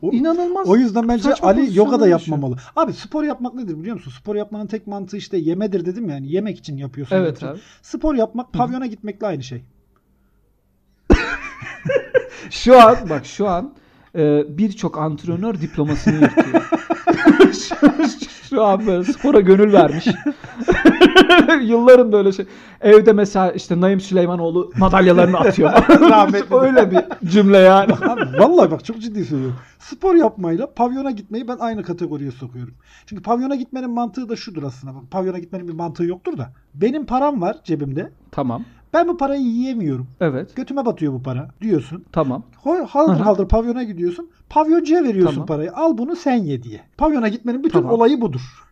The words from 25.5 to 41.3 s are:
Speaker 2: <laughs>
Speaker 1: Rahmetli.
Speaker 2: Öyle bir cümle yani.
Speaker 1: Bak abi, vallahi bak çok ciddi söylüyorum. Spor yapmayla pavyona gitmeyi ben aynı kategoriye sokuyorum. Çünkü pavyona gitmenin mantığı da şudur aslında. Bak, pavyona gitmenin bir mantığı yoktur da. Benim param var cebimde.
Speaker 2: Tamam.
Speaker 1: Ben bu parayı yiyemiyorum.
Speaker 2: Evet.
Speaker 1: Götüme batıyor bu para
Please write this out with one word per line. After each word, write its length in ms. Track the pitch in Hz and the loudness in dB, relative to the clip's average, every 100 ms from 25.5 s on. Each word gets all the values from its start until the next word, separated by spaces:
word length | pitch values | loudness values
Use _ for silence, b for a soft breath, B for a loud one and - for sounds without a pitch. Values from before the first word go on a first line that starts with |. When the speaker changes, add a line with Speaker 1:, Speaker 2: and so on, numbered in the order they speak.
| 190 160 | 2 4
Speaker 2:
<laughs> 160 | 233 - | 4 6
Speaker 1:
Rahmetli. 680 | 330 320 220 202 202 - 247 | 6 8 6 4 0 0 2
Speaker 2:
Öyle 340 | 262 262 208 | 4 4 4
bir 380 | 180 - - 180 | 2 -2 -8 0
cümle 280 | 190 196 196 | 2 6 8
yani. 320 | 185 190 196 | 8 6 4
Speaker 1:
Bak 180 | 202 370 | 0 -2
abi, 120 | 233 131 131 | -4 -4 2
vallahi 320 | 220 349 170 | 4 6 2
bak 140 | 156 | 0
çok 140 | - 226 | -8 -12
ciddi 260 | 226 208 | -10 -8
söylüyorum. 320 | 143 143 131 123 b b | -6 -6 -6 -10 b b
Spor 360 | - 269 381 | -20 -6 2
yapmayla 600 | 349 233 214 175 165 269 | 4 2 -2 -6 -4 -6
pavyona 360 | - 240 254 269 | -4 -4 -4 -8
gitmeyi 380 | 214 190 214 233 | -8 -10 -12 -10
ben 80 | 247 | -8
aynı 220 | 240 220 | -8 -8
kategoriye 480 | 175 175 165 147 139 | -8 -8 -8 -8 -10
sokuyorum. 440 | 123 127 123 120 - b b _ | -12 -16 -16 -18 -20 b b _
Çünkü 160 | 202 | -16
pavyona 320 | 185 233 262 | -6 -4 -4
gitmenin 360 | 277 247 262 254 | -6 -8 -12 -10
mantığı 380 | 233 240 240 240 | -8 -8 -8 -10
da 80 | 226 | -12
şudur 260 | - 170 | -12 -12
aslında. 320 | 139 127 135 | -12 -14 -18
Bak, 80 | 135 139 | -20 -12
pavyona 280 | 190 185 180 | -8 -6 -8
gitmenin 300 | 170 185 175 | -12 -14 -12
bir 40 | |
mantığı 300 | 160 170 - | -10 -10 -6
yoktur 340 | 175 180 - 294 | -8 -6 -10 -10
da. 140 | 123 _ _ | -12 _ _
Benim 320 | 139 208 294 269 | -4 -4 -4 -6
param 340 | 247 285 277 | -2 -2 -2
var 140 | 175 - | -6 -8
cebimde. 460 | - 156 143 135 202 _ _ | -8 -8 -6 -8 -10 _ _
Speaker 2:
Tamam. 340 | - 131 117 240 b _ | -8 -6 -6 -12 b _
Speaker 1:
Ben 140 | 311 339 | -2 -2
bu 80 | 349 | -2
parayı 260 | 277 277 | -4 -4
yiyemiyorum. 640 | 254 226 254 240 165 127 127 - | -4 -4 -6 -6 -6 -6 -10 -6
Speaker 2:
Evet. 360 | 170 131 185 - | -6 -4 -10 -12
Speaker 1:
Götüme 300 | 262 277 240 | -10 -6 -6
batıyor 260 | - 151 | -4 -6
bu 100 | 131 | -6
para 260 | 131 | -8